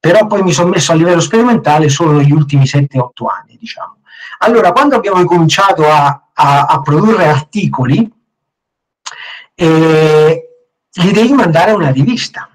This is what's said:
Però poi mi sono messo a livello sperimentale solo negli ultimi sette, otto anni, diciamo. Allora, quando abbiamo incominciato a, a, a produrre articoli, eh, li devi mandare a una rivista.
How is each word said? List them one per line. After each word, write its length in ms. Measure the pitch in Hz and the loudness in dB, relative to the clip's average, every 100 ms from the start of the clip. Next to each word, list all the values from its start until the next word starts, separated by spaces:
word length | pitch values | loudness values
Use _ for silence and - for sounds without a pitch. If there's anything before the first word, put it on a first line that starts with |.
Però 240 | 160 190 214 | 2 2 2
poi 160 | 208 | -2
mi 80 | 185 | -2
sono 160 | 151 175 | 0 0
messo 240 | 185 147 | -2 0
a 40 | 160 | 0
livello 260 | 170 175 | 2 0
sperimentale 640 | - 226 240 214 147 151 156 | 0 0 2 0 0 0 0
solo 240 | 139 165 | 0 0
negli 220 | 147 143 | 2 2
ultimi 340 | 156 143 139 131 | 2 0 0 0
sette, 320 | 143 143 131 | 0 -2 -4
otto 280 | 123 - 107 | -6 -8 -10
anni, 280 | 98 - _ | -10 -14 _
diciamo. 420 | 113 - - - _ - - - | -20 -16 -18 -20 _ -20 -20 -4
Allora, 340 | 208 233 - | 0 2 2
quando 240 | 208 285 240 | 0 0 0
abbiamo 240 | 202 185 | -2 -2
incominciato 680 | 175 175 160 - 196 175 151 | 0 2 0 0 0 2 2
a, 400 | 151 143 143 _ | 2 0 -4 _
a, 320 | - 147 143 143 | -4 0 0 0
a 160 | 139 | -2
produrre 460 | 143 151 214 220 156 | -2 0 0 0 0
articoli, 800 | 143 151 214 156 135 123 170 220 _ _ _ _ _ _ _ _ _ - - - - - - | -2 -4 -6 -4 -4 -2 0 -2 _ _ _ _ _ _ _ _ _ -20 -20 -20 -20 -20 -2
eh, 920 | 165 160 160 156 156 151 156 160 - _ _ _ _ | 0 2 2 2 2 4 2 0 -6 _ _ _ _
li 200 | - 180 | -2 0
devi 180 | 208 240 | 2 2
mandare 400 | 277 185 160 190 | 2 2 0 0
a 40 | 214 | 0
una 160 | 151 | 0
rivista. 580 | 131 226 226 - - - | 0 -2 -2 -8 -14 -20